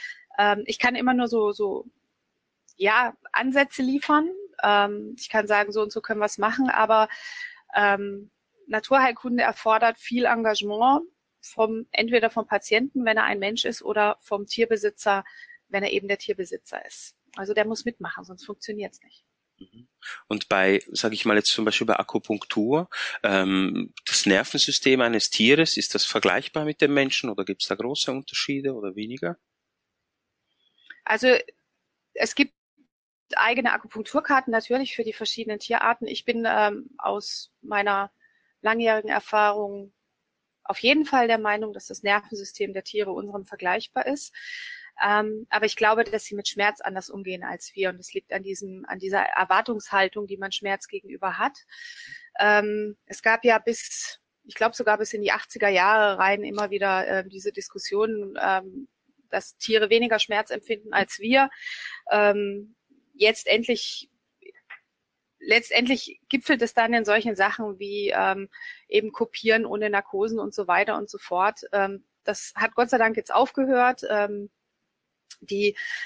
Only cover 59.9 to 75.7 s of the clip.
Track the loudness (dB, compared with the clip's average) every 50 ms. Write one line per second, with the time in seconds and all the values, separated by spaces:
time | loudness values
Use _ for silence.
59.9 | 6 4 6 4 2 0 0 0 0 -2 -2 -2 -6 -8 -4 -6 -6 -6 -4 -2
60.9 | 0 0 0 0 -4 -6 0 4 4 6 4 4 0 -6 -14 -14 -12 -12 -12 -14
61.9 | -14 -14 -4 0 2 4 6 4 4 4 0 -4 -6 -8 -12 -14 _ _ _ _
62.9 | _ _ _ _ _ 2 2 2 2 2 0 0 2 2 2 0 -2 -2 -4 -8
63.9 | -10 -12 -14 _ _ _ _ _ _ _ _ -20 -20 _ _ _ -20 -20 _ _
64.9 | _ _ _ _ _ _ _ _ _ _ -2 2 2 2 2 2 0 0 2 2
65.9 | 0 -2 -2 -8 -16 -20 _ _ -4 -4 0 0 2 2 2 0 2 2 2 4
66.9 | 2 2 2 4 2 2 2 0 0 2 2 0 2 -2 -6 -8 -8 -8 -10 -8
67.9 | -6 -4 -2 -2 0 2 2 0 0 -2 -6 -10 -14 -18 -18 -18 -18 -18 _ _
68.9 | 0 0 0 0 -4 -4 -4 -4 -4 -4 0 2 2 2 2 -2 -4 -4 -2 0
69.9 | 0 -2 -2 -2 -2 -2 -2 -2 -2 -4 -4 -6 -6 -6 -2 2 2 2 2 2
70.9 | 0 -4 -6 -8 -12 -16 -8 -4 -2 0 2 0 0 -4 -8 -4 -2 0 0 0
71.9 | -2 -8 -14 _ _ _ _ -8 -8 -6 -10 -14 -6 -4 -4 -2 0 0 0 2
72.9 | 2 2 2 2 2 -2 -4 0 2 2 2 2 2 -2 0 2 2 4 4 2
73.9 | 2 0 -4 -2 -2 0 0 -2 -4 -8 -10 -14 _ _ _ _ _ _ _ _
74.9 | _ _ _ _ _ _ _ _ -20 -20 -10 -6 -2 0 0 0